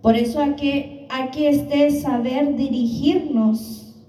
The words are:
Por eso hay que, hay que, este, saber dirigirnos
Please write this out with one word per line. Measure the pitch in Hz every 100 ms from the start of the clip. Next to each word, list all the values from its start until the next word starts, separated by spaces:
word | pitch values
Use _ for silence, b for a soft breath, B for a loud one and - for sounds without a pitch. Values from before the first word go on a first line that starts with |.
Por | 220 226
eso | 240 302
hay | 285
que, | 285 285 277 - - -
hay | 262 262
que, | 302 294
este, | 277 - 294 294
saber | 285 - 247 233 254 285 233
dirigirnos | 269 233 233 - 294 370 294 240 220 220 - - - -